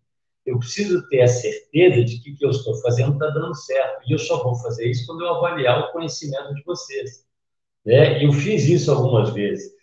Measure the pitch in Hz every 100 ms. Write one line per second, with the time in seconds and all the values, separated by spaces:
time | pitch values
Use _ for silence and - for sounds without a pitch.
0 | _ _ _ _ - 123 - - 202 175
1 | - 131 123 117 107 - - 151 180 120
2 | 117 - 147 - 135 - - 110 120 120
3 | 135 143 151 120 117 - - 135 127 -
4 | 120 175 - 160 123 - - 117 117 -
5 | - 165 175 - 170 151 123 - - 165
6 | 160 - 147 135 139 143 175 170 - 135
7 | 131 - _ _ _ _ _ _ 107 131
8 | 147 139 147 139 202 185 127 - 147 123
9 | 117 107 101 104 101 95 - _